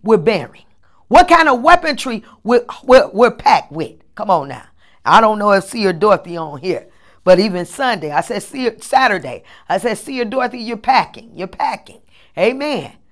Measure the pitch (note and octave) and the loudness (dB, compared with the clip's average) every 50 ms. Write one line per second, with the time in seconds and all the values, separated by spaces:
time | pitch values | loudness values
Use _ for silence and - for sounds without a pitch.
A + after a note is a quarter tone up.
0 | - G#3+ A3 F#3+ D3+ A#3 G#3 D#3+ B2 - - _ _ _ _ _ _ _ _ _ | 0 0 2 2 2 0 -2 -2 -4 -10 -16 _ _ _ _ _ _ _ _ _
1 | _ - A3+ E4+ F4+ E4 E4+ E4 D#4+ D4 B3+ A#3+ B3 E4 F4 F4 E4 D#4 C4 - | _ 4 4 4 6 6 4 4 4 2 0 2 4 4 4 4 2 -2 -6 -6
2 | - C4 A3+ A3 - - _ _ - G#3 B3 A#3+ A#3+ - - - - B3+ B3+ B3+ | -6 -8 -10 -10 -12 -16 _ _ -2 0 0 0 0 -2 -8 -8 2 4 4 4
3 | - - F#3+ G3+ B3 A3+ A3+ - - A3+ - - - - C#3+ E3 C#3 - - _ | 4 2 2 2 2 2 2 0 0 2 2 2 0 -4 -10 -10 -10 -10 -12 _
4 | _ _ _ - G#3 G#3 F#3 D#3 C#3 C#3 B2+ - - _ _ _ _ _ _ _ | _ _ _ -8 -2 0 0 0 -2 -6 -12 -14 -18 _ _ _ _ _ _ _
5 | - B2 E3 A3 A3 G#3+ G#3+ G#3 G#3 G#3 G3 F#3+ - - - A#3 G3+ F#3 F3 D#3 | 0 4 4 6 6 4 2 0 2 2 2 2 0 -4 -6 -2 -2 -2 0 0
6 | G#3 G#3+ F#3+ - - E3+ E3+ E3 D#3+ D3+ D3 B2+ E3+ F#3 D#3 - - - _ _ | 2 2 2 2 0 -6 -10 -10 -10 -10 -12 -8 -6 -6 -6 -6 -8 -14 _ _
7 | _ _ _ _ - F#3 F#3 F3+ G#3 A3 F3+ F3+ F3 - - - C4+ B3+ A3 E3 | _ _ _ _ 2 4 4 4 4 0 -2 -6 -8 -8 -6 -4 -4 -2 -4 -4
8 | D#3 D3 C#3+ D#3 F3 - A3 G3+ - - - C4 B3+ A3 - - - - C4+ C4 | -6 -4 -4 -4 -4 -4 -6 -10 -10 -10 -10 -6 -6 -6 -6 -6 -6 -2 0 0
9 | C4 A#3 G3+ F3 B2+ B2+ A#2+ E2+ - _ - - _ - F3 F#3+ G#3 A#3 G#3 - | 2 0 0 -2 -6 -10 -14 -16 -18 _ -20 -16 _ -4 -4 -2 -2 -4 -4 -6
10 | - - C4+ B3+ A#3+ G#3 B3+ C4 B3 A#3+ B3 A#3+ A3 A#3 A#3 G#3 - A#3+ C4 A3 | -8 -10 -8 -6 -6 -4 -4 -4 -4 -4 -6 -10 -10 -10 -10 -4 -2 0 0 0
11 | D#3+ - - - - - - D#3 F#3 F3+ - - - - - - _ - - - | 0 -2 -8 -20 -20 -18 -14 -12 -12 -12 -8 -6 -6 -6 -6 -8 _ -20 -20 -20
12 | _ _ _ _ _ _ _ - F#3 A#3 C4 C4+ C#4+ D4+ C#4 F#3 C3+ - - _ | _ _ _ _ _ _ _ -2 -2 -2 -2 -2 -6 -6 -6 -6 -8 -12 -16 _
13 | _ _ | _ _